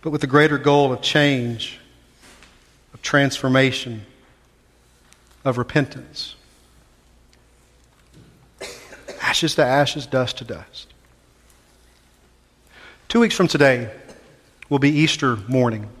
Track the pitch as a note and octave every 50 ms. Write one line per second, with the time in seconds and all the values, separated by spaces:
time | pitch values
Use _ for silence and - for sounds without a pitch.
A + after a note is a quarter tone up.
0 | - D#3+ D3 D3 C#3+ C3+ C3 D3 D3+ D#3 D3 C3+ B2+ D3 C#3+ C#3+ C#3+ C3+ B2+ A#2
1 | - - - D#3 D3 C#3+ C#3 B2+ A#2+ A#2+ A#2 A2 - - - - - _ _ _
2 | _ _ _ _ _ - - _ - _ _ _ _ _ _ _ _ _ _ -
3 | - - - C#3+ C#3 C3+ - - - C3+ B2+ C3 C3+ C3+ B2+ - - B2 A#2 G#2+
4 | G2+ - _ _ _ _ _ _ _ _ _ _ _ _ _ _ _ _ _ _
5 | _ _ _ _ _ _ _ _ _ C3+ B2+ A#2+ A#2+ - - D3+ C#3 - - C3
6 | - - - - - - - _ _ _ _ _ _ _ _ _ _ _ _ _
7 | _ _ _ _ _ _ _ _ _ _ _ _ _ _ _ _ _ _ _ _
8 | _ _ _ - - _ _ _ _ _ _ _ - - - - - - - -
9 | - - - - - - - - - D#3 - - D3+ B2 C3 C#3+ C#3+ C3+ - D#3
10 | C3 - - C3 B2+ A#2 - - - A2 A2+ E2+ E2 - _ - - _ _ _
11 | _ _ _ _ _ _ _ _ _ _ _ _ _ _ _ _ _ _ _ _
12 | _ _ _ _ _ _ _ _ _ _ _ _ _ _ _ - - - - _
13 | _ _ - A#3 A#3 G#3+ - - F#3+ D#3+ - D3+ D3 C#3 C3 A#2+ A#2 G2+ - -
14 | - - - - - - _ _ _ _ _ _ - _ C#3+ C#3 C#3 C#3+ D#3 D3
15 | D#3 D#3 - - - C3 A#2+ G#2+ G2 G#2+ B2+ C3 B2+ A#2+ A2 A2 G#2 G#2 - -